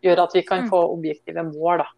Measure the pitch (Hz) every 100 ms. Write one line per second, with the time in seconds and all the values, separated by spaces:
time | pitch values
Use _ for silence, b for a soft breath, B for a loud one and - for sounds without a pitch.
0 | 185 175 175 190 170 185 240 190 170 170
1 | 156 151 - 165 165 151 165 175 143